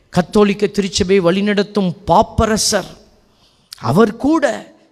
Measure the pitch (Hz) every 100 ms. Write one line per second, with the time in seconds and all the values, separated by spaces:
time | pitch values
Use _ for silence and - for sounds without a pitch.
0 | _ 175 175 214 208 196 208 - 196 -
1 | 185 196 170 190 208 202 202 - 185 -
2 | - 180 220 - 220 214 - 208 165 -
3 | _ _ _ _ _ _ _ - 110 156
4 | 226 - 269 320 262 214 - _ _